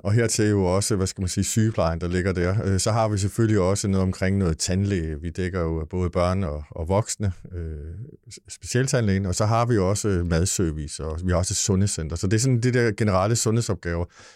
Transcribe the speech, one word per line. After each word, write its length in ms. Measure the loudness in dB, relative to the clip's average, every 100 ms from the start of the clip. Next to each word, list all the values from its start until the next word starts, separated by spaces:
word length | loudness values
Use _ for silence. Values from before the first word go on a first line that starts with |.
Og 80 | 0
hertil 360 | 2 2 2 2
jo 160 | 4
også, 320 | 2 2 0 0
hvad 100 | -2
skal 160 | -2
man 60 | -4
sige, 160 | -2
sygeplejen, 560 | 0 2 2 2 0 0
der 80 | -2
ligger 240 | 0 0
der. 320 | 0 0 0
Øh, 160 | 0 0
så 120 | 0
har 160 | 0 0
vi 100 | 0
selvfølgelig 420 | -2 0 2 4
også 280 | 2 0 0
noget 140 | 2
omkring 360 | 0 0 0 2
noget 200 | 0 0
tandlæge. 640 | 0 0 0 0 -2 -6
Vi 100 | -6
dækker 300 | -4 -4 -2
jo 260 | -2 -2 -4
både 200 | -2 -2
børn 340 | 2 2 0
og, 200 | -2 -6 -8
og 180 | -8 -2
voksne, 440 | 0 0 -4 -4 -4 -10
øh, 420 | -10 -10 -10 -12 -14 -16 -20 -20
s-, 80 | -20 -18
specialtandlægen. 800 | -16 -2 0 2 2 2 2 0
Og 80 |
så 120 | 0 2
har 200 | 2 2
vi 80 |
jo 140 | 2 2
også, 200 | 2 0
øh, 180 | 0 2
madservice, 800 | 2 2 0 -2 -2 -8 -8
og 160 | -8 -4
vi 60 | 0
har 80 | 0
også 140 | 0
et 40 | -2
sundhedscenter. 600 | 0 2 2 -2 -4 -4
Så 100 | 0
det 100 | 2
er 40 |
sådan 200 | 2 2
de 120 | 2
der 200 | 2 2
generelle 440 | 2 2 2 2 0
sundhedsopgaver, 680 | 0 0 -2 -4 -4 -4 -4 -10 -20